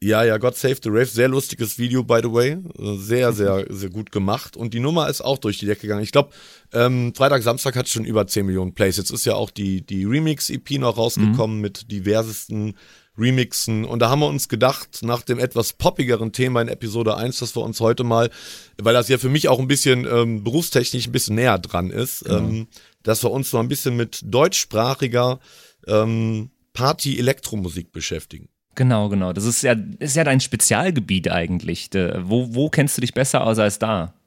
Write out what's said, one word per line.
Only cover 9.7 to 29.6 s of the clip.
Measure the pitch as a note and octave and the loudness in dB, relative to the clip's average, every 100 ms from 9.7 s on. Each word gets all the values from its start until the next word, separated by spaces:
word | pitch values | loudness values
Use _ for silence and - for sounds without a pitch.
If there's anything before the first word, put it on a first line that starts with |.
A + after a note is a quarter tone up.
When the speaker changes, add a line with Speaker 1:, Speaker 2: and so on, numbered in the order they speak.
| F#2+ | -2
Speaker 1:
die | - F#2+ G2+ | -4 -4 0
Remix-E | C#3 D#3+ C#3+ - B2 | 0 0 -2 -4 -6
P | - C#3 | -4 -2
noch | B2 A#2 | 0 0
rausgekommen | A2+ G2+ G#2+ A#2 A2 A2 | 0 2 2 2 0 -2
Speaker 2:
Mhm. | |
Speaker 1:
mit | G#2 - - | -6 -8 -10
diversesten | G2+ F#2 A2 A2+ G#2 - A2 G#2+ - - - _ - | -4 0 0 0 -6 -8 -6 -6 -8 -18 -20 _ -2
Remixen. | A#2+ C3 B2 - - A2 | 0 2 0 -2 -2 -2
Und | A2 A#2+ | -2 0
da | A#2 | 2
haben | C#3+ | 2
wir | D3 | 2
uns | C#3+ - | 0 -4
gedacht, | A2+ B2+ C#3 - - | 2 2 0 -8 -8
nach | A2+ A#2+ | -4 -4
dem | - A#2+ | -2 -2
etwas | B2 A#2 A2 | -2 0 -2
poppigeren | - F3+ - B2 A2+ A2+ | 2 0 2 0 0 -2
Thema | A2 B2+ A#2+ | -2 0 0
in | A#2 | -2
Episode | - A2+ A2+ G#2+ G#2 | -4 -6 -2 -2 -2
eins, | A#2+ - | -4 -6
dass | A#2+ A#2+ | -6 -6
wir | |
uns | A2 - | -6 0
heute | A#2 - | 2 2
mal, | A#2+ A2+ A#2 - - - - - | 2 2 2 -2 -18 -18 -20 -4
weil | G#2+ | 2
das | A#2+ A#2 | 4 4
ja | B2+ | 2
für | B2+ | 2
mich | D3 D3 | 2 2
auch | B2+ | 2
ein | C3 | 2
bisschen, | C#3 C#3+ B2 B2+ | 2 4 2 2
ähm, | A#2+ A#2 A2 | 2 2 0
berufstechnisch | G#2+ D3 E3+ B2+ A#2+ B2 A#2+ | -2 -2 0 0 0 -4 -4
ein | |
bisschen | A#2+ - A2 | -2 0 2
näher | B2+ G2 | 2 2
dran | - F2 F#2 | 0 -4 -2
ist, | - B2+ - | -4 -6 -6
Speaker 2:
Genau. | - G#2 | -2 0
Speaker 1:
ähm, | A2 A2 A2+ - _ _ | 0 -4 -6 -16 _ _
dass | G#2+ A2 | -2 0
wir | A#2+ | 0
uns | B2+ C3 | -2 -2
noch | A#2+ | -2
ein | A#2+ | -2
bisschen | C#3+ C3 A#2+ | -2 -2 -2
mit | A#2 - | -4 -6
deutschsprachiger, | G#2+ A#2 E3+ - - G#2+ A#2+ C3+ C3 A#2+ B2 C3 - - - _ - | -2 2 4 2 -2 0 0 0 -2 0 0 -2 -8 -20 -20 _ 0
ähm, | G#2+ A2 A2+ A2 A2 A#2 _ _ | 2 2 0 -2 -4 -8 _ _
Party-Elektromusik | - C3 - C#3 B2+ B2 C#3 - G#2+ F2+ E2+ E2 | -2 0 0 -2 0 0 0 -4 -6 -6 -6 -10
beschäftigen. | E2 - D#2+ - D2+ - _ _ - | -10 -8 -8 -10 -18 -20 _ _ 0
Speaker 2:
Genau, | B2+ A2 G#2 | 2 4 2
genau. | G2 F#2 | 0 0
Das | F2+ | 0
ist | A2 A#2 | 0 2